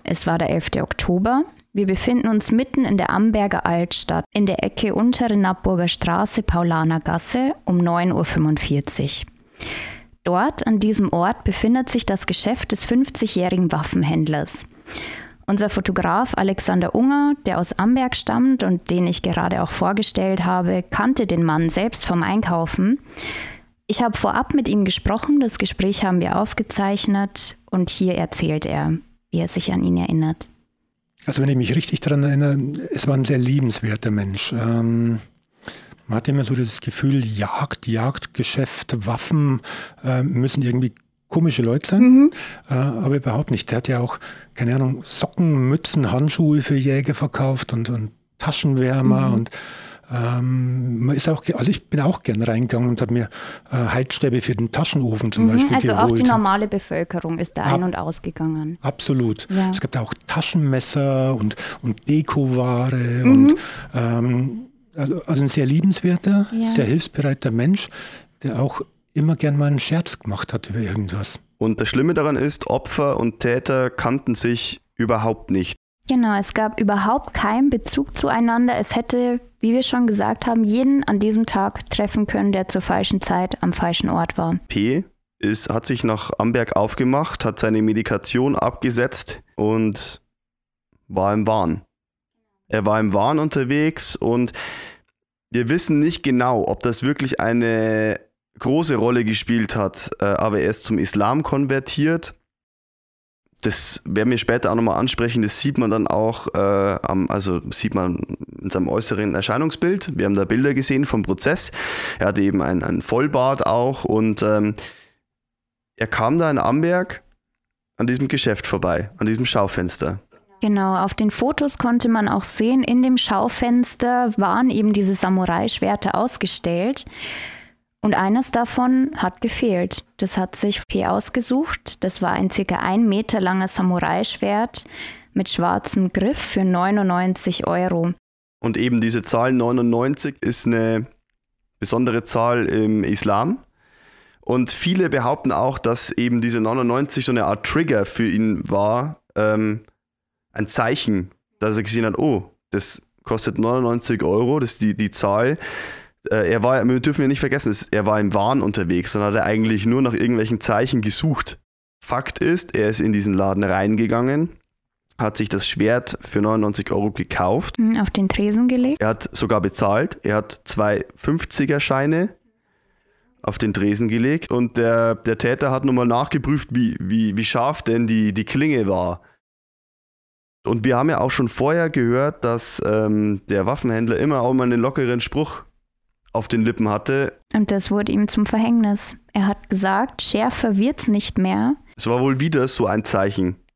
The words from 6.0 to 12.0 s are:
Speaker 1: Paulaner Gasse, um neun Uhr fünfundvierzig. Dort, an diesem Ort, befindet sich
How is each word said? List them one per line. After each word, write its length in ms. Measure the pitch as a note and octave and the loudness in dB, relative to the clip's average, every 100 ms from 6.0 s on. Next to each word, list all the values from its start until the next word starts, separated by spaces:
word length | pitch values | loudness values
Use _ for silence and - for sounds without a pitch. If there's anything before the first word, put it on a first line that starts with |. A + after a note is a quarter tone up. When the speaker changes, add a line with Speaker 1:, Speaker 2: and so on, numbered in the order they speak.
| E3+ F3 G#3 - | 0 0 0 0
Speaker 1:
Paulaner 580 | - E3+ F3 D#3+ D#3+ D#3+ | 0 2 2 2 2 0
Gasse, 540 | D#3+ E3+ - B3 C4+ - | 0 -2 -2 0 -2 -2
um 140 | - F3+ | 0 2
neun 340 | F3 E3+ F3+ | 2 2 2
Uhr 140 | - E3 | 0 0
fünfundvierzig. 1000 | D#3+ D#3 D3+ - C#3+ - - C#3 - - - _ - - - - - - _ | 0 2 0 0 -2 -2 -4 -2 -4 -8 -16 _ -16 -12 -12 -12 -16 -20 _
Dort, 420 | - F3 C4 - - | -2 2 0 0 0
an 140 | G#3+ | 2
diesem 340 | G#3 G#3+ F#3+ | 2 2 2
Ort, 300 | E3+ F3+ - | 2 0 0
befindet 460 | - - A3+ B3 B3+ | -2 0 2 2 2
sich 160 | A#3+ | -2